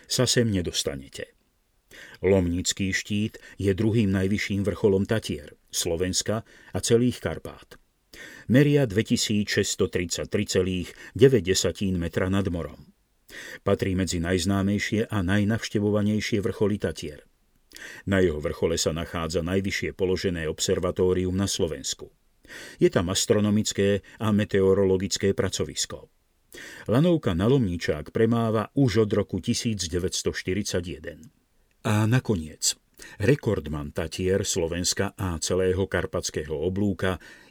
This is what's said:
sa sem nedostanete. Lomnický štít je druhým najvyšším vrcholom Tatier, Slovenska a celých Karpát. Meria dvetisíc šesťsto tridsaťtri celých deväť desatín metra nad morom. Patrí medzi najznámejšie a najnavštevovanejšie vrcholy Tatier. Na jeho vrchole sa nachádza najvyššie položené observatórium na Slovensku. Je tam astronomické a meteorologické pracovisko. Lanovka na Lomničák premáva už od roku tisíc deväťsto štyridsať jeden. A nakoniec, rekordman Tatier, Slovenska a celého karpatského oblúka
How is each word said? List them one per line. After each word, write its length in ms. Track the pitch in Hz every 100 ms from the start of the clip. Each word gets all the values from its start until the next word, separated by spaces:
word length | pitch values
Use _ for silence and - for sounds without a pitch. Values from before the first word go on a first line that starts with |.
| -
sa 160 | - 123
sem 220 | - 113
nedostanete. 880 | 95 82 - - 71 65 - - _ _ _ _ _ _ - - -
Lomnický 680 | 92 98 87 87 87 - 98
štít 480 | - - 104 110 - - -
je 100 | 98
druhým 400 | 95 110 110 101
najvyšším 560 | 95 95 101 - 101 98
vrcholom 400 | 90 107 95 98
Tatier, 480 | 110 - 78 - - _
Slovenska 720 | - 87 82 90 92 - 104 - - -
a 60 | 95
celých 380 | - 117 123 117
Karpát. 560 | 82 78 80 73 - - _ _ _ - - - -
Meria 400 | 123 147 143 131
dvetisíc 640 | 95 107 120 - 104 101
šesťsto 400 | - 101 - 95
tridsaťtri 520 | - 90 - 76 104 104
celých 400 | 95 92 90 85 - -
deväť 400 | 92 135 123 87
desatín 480 | 92 90 - 101 92
metra 320 | 82 - 92
nad 160 | 98 95
morom. 420 | 85 73 - - _ _ _ _ - - -
Patrí 320 | - 101 98
medzi 260 | 90 92 90
najznámejšie 880 | 82 92 90 98 95 101 - 104 117
a 80 | 107
najnavštevovanejšie 1200 | 90 104 101 113 - 107 104 104 104 107 - 107
vrcholy 400 | 92 - 104 104
Tatier. 480 | 92 80 78 73 - _ _ _ _ - - - -
Na 160 | 98
jeho 160 | 92 76
vrchole 400 | 82 - 92 82
sa 160 | - 80
nachádza 480 | 85 87 82 85
najvyššie 480 | 82 95 95 - 80
položené 560 | - 92 92 98 85 78
observatórium 880 | 78 - 90 87 85 92 90 92 92
na 80 |
Slovensku. 640 | 98 - 87 71 - - - _ _ _ - - - -
Je 80 | 180
tam 240 | 127 87
astronomické 880 | 95 - 107 104 104 101 - 98 101 - -
a 160 | 110
meteorologické 1040 | 104 104 98 95 95 95 92 95 - 98 98
pracovisko. 720 | 95 - 76 71 - - - _ _ _ _ - - - -
Lanovka 480 | 113 175 165 - 85
na 80 |
Lomničák 720 | 107 143 104 85 - 76 76 -
premáva 560 | 113 117 113 110 104
už 320 | - 135 110
od 60 | 107
roku 320 | 104 95 95
tisíc 400 | 104 113 120 107 87
deväťsto 400 | 90 87 - 92
štyridsať 520 | - - 95 104 92 87
jeden. 400 | 71 - - - _ _ _ _ _
A 180 | 117 107 110
nakoniec, 640 | 127 - 98 78 - - - _ - - -
rekordman 720 | 104 147 120 95 73 73 73
Tatier, 500 | - 82 - 92 98
Slovenska 720 | - 95 82 85 87 - 101
a 220 | - 95 82
celého 460 | - 92 92 92
karpatského 720 | 95 90 82 90 - 90 73 76
oblúka 680 | 87 95 101 92 95 87 - - -